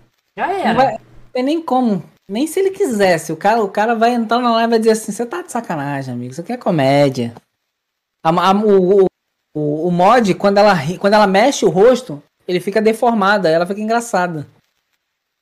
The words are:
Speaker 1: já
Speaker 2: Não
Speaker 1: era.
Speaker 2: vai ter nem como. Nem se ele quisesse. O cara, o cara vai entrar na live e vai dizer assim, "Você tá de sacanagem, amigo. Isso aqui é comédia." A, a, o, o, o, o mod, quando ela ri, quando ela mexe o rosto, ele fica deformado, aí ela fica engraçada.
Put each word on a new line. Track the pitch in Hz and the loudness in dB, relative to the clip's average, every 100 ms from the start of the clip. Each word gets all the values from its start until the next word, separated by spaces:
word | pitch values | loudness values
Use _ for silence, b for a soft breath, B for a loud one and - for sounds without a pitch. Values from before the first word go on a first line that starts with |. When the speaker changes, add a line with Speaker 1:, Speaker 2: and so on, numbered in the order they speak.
| _ _ _ - | _ _ _ -10
Speaker 1:
já | 269 | -6
Speaker 2:
Não | |
Speaker 1:
era. | 381 269 | -4 -2
Speaker 2:
vai | 226 262 220 _ - - | 0 0 -2 _ -20 -12
ter | 247 | -6
nem | 262 330 | -2 -4
como. | 330 254 247 196 - _ - | -2 -2 0 -2 -6 _ -12
Nem | 202 311 | -6 -4
se | 370 | -2
ele | 381 | -4
quisesse. | 381 392 220 190 165 - | -2 -4 0 0 0 -2
O | 156 | -4
cara, | 202 233 | 0 0
o | 202 | -2
cara | 196 220 233 | -2 -2 0
vai | 226 | 0
entrar | 240 220 233 | 0 -2 -2
na | 247 | 0
live | 226 233 | 0 0
e | |
vai | 226 | 0
dizer | 220 | 2
assim, | 220 214 | 0 -2
"Você | 196 240 | -8 -8
tá | 349 | -8
de | 349 | -8
sacanagem, | 240 233 165 143 139 131 | -8 -6 -6 -6 -6 -8
amigo. | 123 123 | -10 -10
Isso | 127 | -12
aqui | 175 | -12
é | 247 | -8
comédia." | - 170 131 143 143 131 117 - _ _ _ _ _ _ _ _ | -2 0 2 4 2 0 -6 -8 _ _ _ _ _ _ _ _
A, | 165 | -2
a, | 175 175 | 0 2
o, | 196 220 196 180 202 | 2 4 2 4 4
o, | 190 _ _ _ _ 151 | 2 _ _ _ _ -6
o, | 151 151 175 | -4 -4 -2
o | |
mod, | 175 185 247 214 175 | 2 4 4 2 0
quando | 202 196 | 0 4
ela | 214 | 4
ri, | 185 139 185 | 4 -2 -2
quando | 202 | 2
ela | 214 208 | 4 4
mexe | 190 254 269 202 | 4 2 2 0
o | |
rosto, | 165 220 247 - 147 _ _ - | 4 4 4 -2 -16 _ _ -6
ele | 180 | -6
fica | 180 202 | -2 0
deformado, | 214 226 247 226 196 208 170 | 0 0 0 2 2 2 2
aí | |
ela | 160 175 | 0 0
fica | 202 | -6
engraçada. | 214 233 233 190 180 160 135 _ _ _ _ _ _ _ _ _ | -4 -4 -2 -4 -2 -6 -12 _ _ _ _ _ _ _ _ _